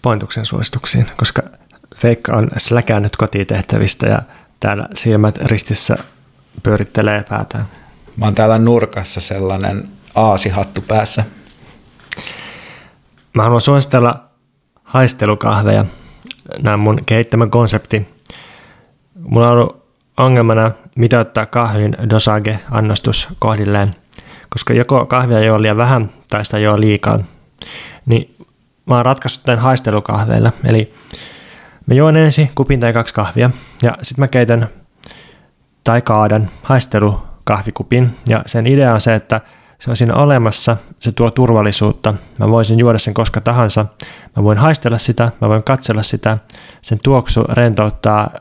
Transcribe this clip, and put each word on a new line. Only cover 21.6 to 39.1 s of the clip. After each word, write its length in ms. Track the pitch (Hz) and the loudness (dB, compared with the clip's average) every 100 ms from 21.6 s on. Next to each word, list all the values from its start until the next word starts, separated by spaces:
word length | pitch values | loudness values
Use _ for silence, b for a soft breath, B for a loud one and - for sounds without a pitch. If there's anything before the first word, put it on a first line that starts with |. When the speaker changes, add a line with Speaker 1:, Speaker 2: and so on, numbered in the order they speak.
| 117 104 107 - 117 | -2 0 -2 -2 0
Speaker 1:
dosage-annostus 1160 | 110 110 107 104 107 - 117 107 104 117 107 - - | 2 2 0 -2 -6 -4 -2 0 0 -2 -4 -6 -4
kohdilleen, 560 | 110 107 101 101 101 87 _ B B B B | -2 -2 0 0 0 -4 _ B B B B
koska 240 | - - | -10 0
joko 320 | 117 120 135 - | 0 2 0 0
kahvia 380 | 127 127 113 | -2 2 2
juo 180 | 110 107 | 2 2
liian 160 | 107 107 | 2 2
vähän 320 | 120 131 107 - - | 2 2 -2 -8 -8
tai 160 | 104 107 | -6 -4
sitä 140 | 107 | 0
juo 200 | 104 104 | 0 2
liikaa. 400 | 107 104 104 110 95 - _ _ B B B B - | 2 2 0 -2 -4 -14 _ _ B B B B 0
Niin 300 | 117 104 _ - _ _ _ - | 0 -2 _ -20 _ _ _ 0
mä 100 | 123 | 2
oon 100 | 123 | 2
ratkaissut 380 | 135 - - | 0 -4 -6
tän 160 | - 117 | -2 0
haistelukahveilla. 920 | 127 123 113 107 - 107 110 113 113 - - | 2 2 0 -2 -2 -2 0 2 2 0 0
Eli 280 | 113 113 B B B B B B B B B - | 0 0 B B B B B B B B B 0
mä 80 | |
juon 240 | 127 156 156 | 4 4 4
ensin 320 | 156 143 147 - | 4 4 0 0
kupin 240 | 131 135 | 0 0
tai 140 | 117 | 0
kaksi 200 | 117 113 | 0 -2
kahvia, 360 | - 101 117 123 123 B B | -4 -4 0 0 0 B B
ja 140 | 120 - | -2 -2
sit 160 | - 127 | -10 -2
mä 100 | 135 | 0
keitän 400 | 127 117 117 110 - _ _ B B B B B B _ _ | 2 2 0 -2 -8 _ _ B B B B B B _ _
tai 180 | - 117 | 0 0
kaadan 480 | 120 107 107 107 107 - | 2 2 2 2 -2 -8
haistelukahvikupin. 1500 | - 131 - 107 104 98 - - - 104 107 - - 120 127 - 120 | 0 0 2 0 0 -2 -8 -12 -4 -4 -4 -10 -2 0 0 -2 -2
Ja 160 | 113 - | -2 -2
sen 220 | 120 113 | -2 2
idea 260 | 139 131 | 4 4
on 80 | 110 | 2
se, 140 | 117 | 2